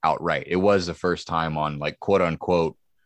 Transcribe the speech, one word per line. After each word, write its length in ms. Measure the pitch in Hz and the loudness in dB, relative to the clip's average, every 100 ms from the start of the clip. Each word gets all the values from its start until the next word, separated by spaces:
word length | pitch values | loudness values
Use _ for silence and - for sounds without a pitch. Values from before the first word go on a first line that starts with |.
outright. 420 | 80 76 85 76 69 | 0 0 0 -2 0
It 100 | 87 | 0
was 300 | 98 101 87 | 4 2 0
the 60 | |
first 340 | 80 90 85 - | -4 -2 -2 -2
time 300 | 85 80 78 | -2 -2 -2
on, 200 | 76 73 | -4 -4
like, 220 | 73 73 | -6 -6
quote 220 | - 98 | 0 2
unquote, 540 | 87 80 - 87 82 - _ _ | 2 0 0 0 0 -4 _ _